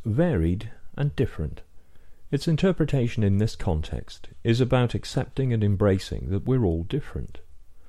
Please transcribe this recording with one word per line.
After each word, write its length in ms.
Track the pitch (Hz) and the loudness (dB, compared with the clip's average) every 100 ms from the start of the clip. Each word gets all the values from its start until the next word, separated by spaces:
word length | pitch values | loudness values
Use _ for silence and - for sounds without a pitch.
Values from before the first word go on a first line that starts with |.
| 113 | -2
varied 640 | 110 175 107 82 92 107 - - - | 2 2 4 2 2 -4 -10 -10 -2
and 180 | 143 - | -2 0
different. 440 | 127 - 76 - - - - - - - - | -2 0 -6 -6 -14 -18 -18 -16 -16 -14 -4
Its 180 | 143 - | -2 0
interpretation 720 | 156 190 175 151 139 120 - | 2 2 2 2 2 2 2
in 140 | 101 98 | 2 4
this 180 | 107 | 2
context 760 | - - 78 - - - - - - | 0 0 0 -2 -6 -8 -12 -12 -4
is 160 | 117 117 | 0 2
about 360 | 123 127 120 | 4 4 2
accepting 580 | - - 143 - - 135 | 0 -4 -4 -2 -2 0
and 100 | 113 | 2
embracing 680 | 104 95 104 98 - - 65 | 2 4 4 4 0 -6 -2
that 160 | 98 120 | -2 2
we're 180 | 131 | 2
all 200 | 101 82 | 4 2
different. 560 | 85 143 - 71 60 - - - - - | 0 -2 -4 -6 -8 -10 -14 -16 -16 -18